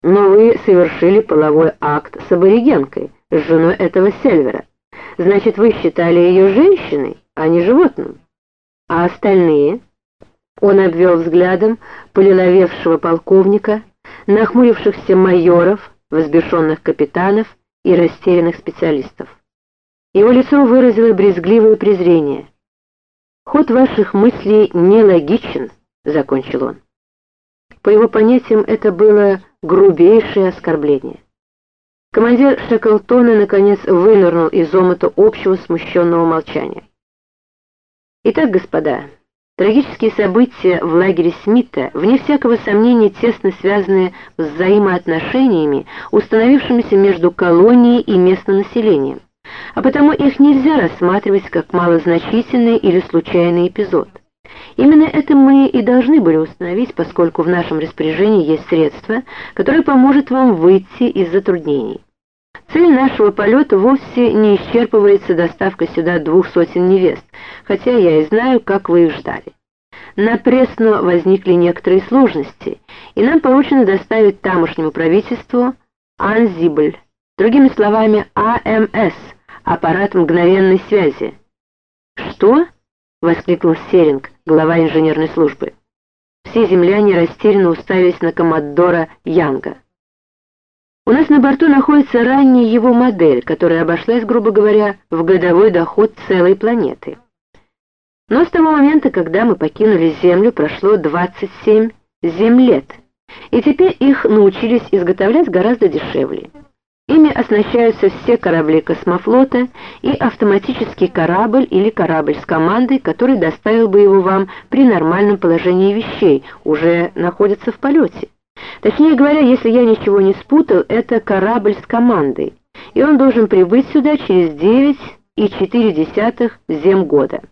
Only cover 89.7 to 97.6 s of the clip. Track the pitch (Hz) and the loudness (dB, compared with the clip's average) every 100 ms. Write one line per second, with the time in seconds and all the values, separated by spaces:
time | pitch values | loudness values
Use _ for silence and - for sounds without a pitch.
89.7 | - _ _ _ _ _ _ _ _ _ | -16 _ _ _ _ _ _ _ _ _
90.7 | _ _ _ - 254 311 294 269 269 330 | _ _ _ -2 0 2 2 2 2 2
91.7 | 277 285 294 277 240 240 269 269 254 233 | 2 2 0 2 0 0 2 4 4 2
92.7 | 233 240 240 247 196 165 123 - 160 170 | 2 2 2 0 2 0 0 -4 -4 -2
93.7 | 165 165 165 - 240 214 233 214 208 208 | 0 -2 -4 -2 -4 -2 -2 0 0 2
94.7 | 214 208 196 _ 165 165 190 180 170 214 | 2 0 -6 _ -6 0 0 2 2 2
95.7 | 175 165 - 214 - - 190 180 196 220 | 2 -2 -2 -2 -4 -4 0 2 0 -2
96.7 | 233 147 - - - _ _ _ _ | -2 -4 -8 -16 -18 _ _ _ _